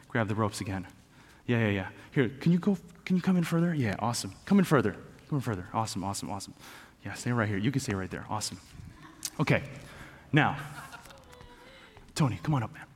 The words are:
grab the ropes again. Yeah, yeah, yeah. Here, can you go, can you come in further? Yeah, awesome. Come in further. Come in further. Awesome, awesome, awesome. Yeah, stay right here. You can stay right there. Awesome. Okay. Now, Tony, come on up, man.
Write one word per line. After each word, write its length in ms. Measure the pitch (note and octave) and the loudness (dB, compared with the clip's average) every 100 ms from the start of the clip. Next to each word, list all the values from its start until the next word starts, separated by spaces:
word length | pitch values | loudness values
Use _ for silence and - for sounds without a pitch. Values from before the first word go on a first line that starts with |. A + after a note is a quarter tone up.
| - | -4
grab 200 | A#2+ G#2 | 0 0
the 60 | |
ropes 260 | A2 G#2 - | 2 0 0
again. 260 | G2 F#2+ F2+ - - - - - - | -6 -6 -8 -16 -20 -20 -20 -14 0
Yeah, 140 | A#2 | 2
yeah, 100 | A2 | 4
yeah. 180 | G2 F#2+ - - | 2 -2 -10 -4
Here, 180 | D3 A#2+ | 0 0
can 240 | - E3+ | 2 2
you 60 | F3 | 4
go, 180 | G3+ F#3+ - - - | 2 -2 -4 -14 -2
can 100 | F#3 | 0
you 60 | |
come 160 | F#3+ F#3 | 4 2
in 60 | |
further? 300 | E3 E3 F3 | 2 2 2
Yeah, 220 | D3+ A2+ - | 2 0 0
awesome. 360 | A2+ A2+ G2+ - | -2 -2 -6 -10
Come 140 | - G3 | 4 4
in 80 | F3 | 8
further. 280 | C#3 G#2 - - - - | 6 4 -2 -14 -20 -4
Come 80 | D3 | -2
in 20 | |
further. 260 | A#2+ F#2+ F#2 | -2 -4 -2
Awesome, 320 | A2 A2 G2 | -2 -2 -2
awesome, 260 | F#2+ G2 C2+ | -4 -4 -6
awesome. 220 | G2 - - - - - - | -8 -10 -16 -20 -20 -20 -16
Yeah, 100 | G2+ | -12
stay 160 | - A#2+ | -6 0
right 160 | A#2+ G#2 | 2 2
here. 80 | G2 | 2
You 140 | A#2+ | 2
can 100 | C3 | 0
stay 140 | B2 | 0
right 160 | G2 F2+ | -2 -2
there. 160 | F2 - | -6 -4
Awesome. 320 | G#2+ - F#2+ - - - - - - - - | -4 -4 -8 -16 -18 -18 -18 -20 -12 -10 -2
Okay. 240 | C#3+ A2 - - - - - - - | 2 2 0 -12 -16 -18 -18 -18 0
Now, 240 | D#3 A#2 - - - - - - - - - - - - - - - - - | 4 4 0 -8 -12 -14 -16 -18 -20 -20 -20 -20 -20 -20 -20 -20 -20 -12 0
Tony, 240 | C#3 G2+ | 0 0
come 100 | - | 0
on 120 | C#3 | 0
up, 100 | A2 | 0
man. 100 | - - | -8 -20